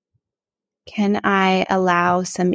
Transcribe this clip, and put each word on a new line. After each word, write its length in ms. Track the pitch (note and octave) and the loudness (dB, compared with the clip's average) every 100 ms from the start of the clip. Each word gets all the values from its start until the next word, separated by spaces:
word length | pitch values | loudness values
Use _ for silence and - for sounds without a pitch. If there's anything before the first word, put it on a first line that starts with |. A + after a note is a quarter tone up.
| _ _ _ _ _ _ _ _ | _ _ _ _ _ _ _ _
Can 360 | - - G3+ G#3 | -12 -4 -2 -2
I 420 | G#3 G3 F#3+ F#3+ - | 0 2 2 0 0
allow 540 | F#3+ F#3 F3 F3 F3+ | 0 2 2 2 0
some 300 | F#3 - F3+ | -2 -2 -2